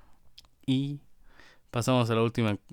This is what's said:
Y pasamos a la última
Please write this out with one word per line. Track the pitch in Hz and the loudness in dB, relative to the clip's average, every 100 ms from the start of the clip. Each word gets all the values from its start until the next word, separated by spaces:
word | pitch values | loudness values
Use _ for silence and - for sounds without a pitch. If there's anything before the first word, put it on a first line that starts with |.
| - - - - - _ - | -20 -20 -20 -20 -20 _ -2
Y | 131 143 143 - - - - - - _ | -2 -2 -8 -14 -20 -20 -20 -20 -20 _
pasamos | 120 117 127 117 | -4 0 2 2
a | |
la | 113 | 2
última | 113 123 113 101 - | 0 0 0 -2 -8